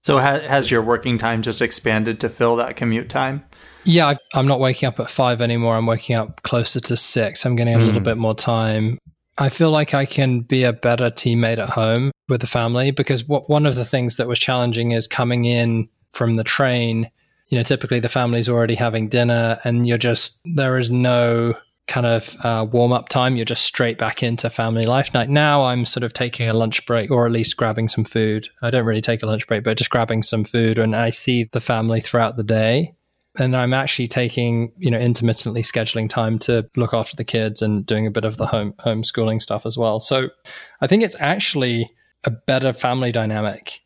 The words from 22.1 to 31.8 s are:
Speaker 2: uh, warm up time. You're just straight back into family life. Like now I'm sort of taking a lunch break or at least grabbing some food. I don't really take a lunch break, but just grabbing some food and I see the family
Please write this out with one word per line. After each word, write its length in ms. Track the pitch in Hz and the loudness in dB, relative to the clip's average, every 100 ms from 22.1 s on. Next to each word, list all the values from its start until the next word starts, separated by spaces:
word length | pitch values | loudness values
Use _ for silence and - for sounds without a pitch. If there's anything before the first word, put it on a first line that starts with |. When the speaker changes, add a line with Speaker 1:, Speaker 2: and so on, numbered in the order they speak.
| 113 - - | 0 -2 -6
Speaker 2:
uh, 240 | 120 113 110 | -4 -2 0
warm 220 | 120 120 | 2 4
up 160 | 123 - | 2 0
time. 300 | 135 127 123 | 0 2 0
You're 80 | 113 | -2
just 180 | 117 | -2
straight 340 | - - 120 113 | -2 0 -2 0
back 240 | 110 - | -4 -2
into 280 | 120 117 117 | -2 -2 -4
family 340 | - 113 113 | -2 -2 0
life. 280 | 113 127 143 | 2 2 2
Like 160 | - 120 | 0 2
now 340 | 147 151 147 | 2 4 4
I'm 220 | 131 123 117 | 2 0 -2
sort 180 | - | -2
of 80 | 117 | -6
taking 380 | - 123 - 117 | -4 -6 -2 0
a 40 | |
lunch 320 | 113 113 110 - | 2 0 -2 0
break 240 | 117 107 | -2 2
or 160 | 131 120 | 2 2
at 60 | |
least 240 | 117 113 - | 2 0 0
grabbing 320 | 113 110 113 | 0 0 -2
some 160 | - | 0
food. 460 | 110 113 110 107 107 _ | -2 0 0 0 -6 _
I 80 | 117 | -2
don't 140 | 127 | 0
really 160 | 113 110 | 0 0
take 240 | 110 113 | 0 -2
a 40 | 110 | 0
lunch 200 | 110 - | -2 -2
break, 160 | 110 | -2
but 140 | 113 110 | 0 -2
just 140 | - | 0
grabbing 320 | 123 113 113 | 0 0 0
some 200 | 110 113 | 0 -2
food 340 | 104 120 113 110 | 0 2 2 2
and 160 | 110 | 0
I 160 | 110 113 | 2 0
see 360 | - - 123 110 | -2 0 0 0
the 80 | 117 | -4
family 400 | - 117 | -2 0